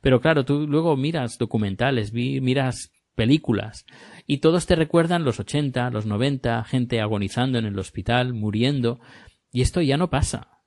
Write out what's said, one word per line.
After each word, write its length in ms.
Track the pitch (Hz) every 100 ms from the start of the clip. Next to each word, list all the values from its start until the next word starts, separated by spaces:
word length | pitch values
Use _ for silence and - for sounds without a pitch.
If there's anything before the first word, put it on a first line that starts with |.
Pero 200 | 139 127
claro, 240 | 160 156
tú 220 | 127 143 151
luego 300 | 147 165 143
miras 420 | 139 165 123 -
documentales, 720 | 117 117 107 95 123 131 104
vi-, 280 | 113 123 135
miras 520 | 127 131 131 123 - _ _ -
películas, 720 | 113 151 - 104 107 - - - - - _
y 120 | 143
todos 280 | 160 175 -
te 80 |
recuerdan 500 | 175 160 170 165 175
los 140 | 147 113
ochenta, 520 | 101 151 143 131 123
los 140 | 110 107
noventa, 560 | 104 131 139 127 117
gente 360 | 113 131 120 117
agonizando 580 | 107 107 98 - 131 127
en 60 |
el 140 | 110 98
hospital, 560 | 92 - 110 120 123
muriendo, 680 | 120 104 104 123 143 120 120 - - - _ _
y 100 | 123
esto 180 | 123 -
ya 160 | 156 139
no 140 | 175
pasa. 420 | 135 - - - _